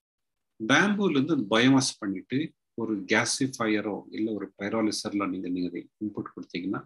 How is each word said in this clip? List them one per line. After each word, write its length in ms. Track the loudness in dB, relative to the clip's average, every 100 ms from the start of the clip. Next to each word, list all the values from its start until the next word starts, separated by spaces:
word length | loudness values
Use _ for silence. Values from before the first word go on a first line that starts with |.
| _ _ _ _ _ -8
பேம்புல 500 | 2 4 4 2 2
இருந்து 260 | 2 2 0 2
biomass 500 | 4 6 6 4 -2
பண்ணிட்டு 400 | -6 -6 -4 -4 -4 -10 _
ஒரு 300 | -6 -4 -4
கேசிஃபையரோ 920 | 0 0 2 0 -2 0 0 0 0 -6 -8
இல்ல 220 | -4 -4
ஒரு 200 | -4 -6 -6
பைரோலிசர்ல 720 | -4 0 0 -2 -4 -2 -2
நீங்க, 200 | -4 -4
நீங்க 200 | -2 -4
அதை 140 | -6 -12 _
input 320 | -6 -6 -8
கொடுத்தீங்கன்னா 500 | -12 -10 -6 -4 -6